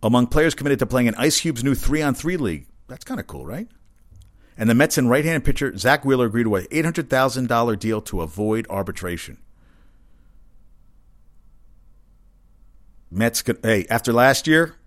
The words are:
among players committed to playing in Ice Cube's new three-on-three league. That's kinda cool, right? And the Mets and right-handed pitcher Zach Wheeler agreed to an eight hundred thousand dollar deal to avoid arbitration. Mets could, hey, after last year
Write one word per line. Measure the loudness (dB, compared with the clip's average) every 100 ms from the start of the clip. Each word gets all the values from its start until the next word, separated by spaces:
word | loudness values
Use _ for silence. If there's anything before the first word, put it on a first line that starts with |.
among | 2 2 2
players | 2 2
committed | 0 -2 0
to | 0
playing | 0 0
in | 0
Ice | 0 0
Cube's | -2 -2
new | -2
three-on-three | 0 0 0 0 -2 -2 -2
league. | -2 -4 -10 -20 -20
That's | -18
kinda | -10 -10
cool, | -10 -12
right? | -12 -10 -12 -16 -20 _ _ -20 -20 _ -20 -4
And | 2
the |
Mets | 4 4 2
and | 2
right-handed | 2 2 0
pitcher | 2 2 0 -2
Zach | 0 2
Wheeler | 2 2 2
agreed | 2
to | 0 0
an | -2
eight | -2
hundred | -2 -2 -2
thousand | 2 0 0 -2
dollar | 0 0 -2
deal | -2 -4
to | -4 -6
avoid | -6 -4 -2 -2 -4
arbitration. | -6 -6 -8 -8 -8 -12 -18 -20 -20 -20 _ -20 _ _ -20 -20 -20 -20 -20 -20 -20 -20 -20 _ -20 -20 -20 -20 -20 -20 -20 -20 -20 -20 _ _ _ _ _ -20 -20 -20 -20 -12
Mets | -2 -2 -2
could, | -4 -2
hey, | 2 0 2
after | -2 2
last | 4 6 4 4
year | 2 2 -4